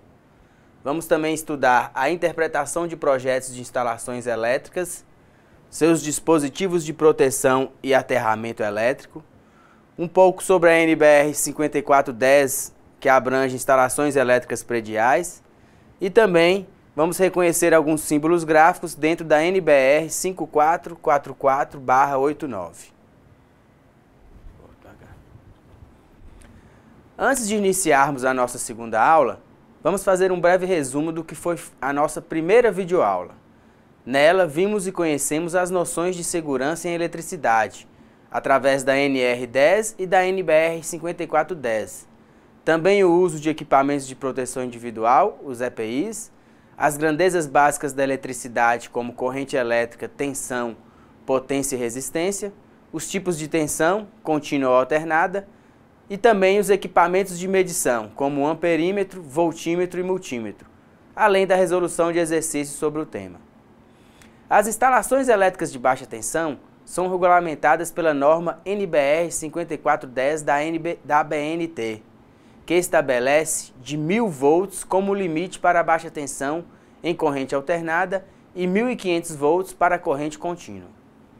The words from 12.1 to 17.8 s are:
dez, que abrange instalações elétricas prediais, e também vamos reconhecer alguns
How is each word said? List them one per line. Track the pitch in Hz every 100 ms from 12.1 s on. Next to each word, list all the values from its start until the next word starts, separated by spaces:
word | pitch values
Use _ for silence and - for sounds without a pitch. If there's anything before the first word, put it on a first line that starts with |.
dez, | 120 127 139 139 - - - _ _
que | 135
abrange | 131 123 131 135 127
instalações | - 131 127 - 147 135
elétricas | 123 123 123 120
prediais, | - 117 107 107 117 151 175 - _ _ _ _ _ _
e | 190
também | 208 214 170 170 196 180 _ _ -
vamos | 160 170
reconhecer | 185 180 175 165 170
alguns | 160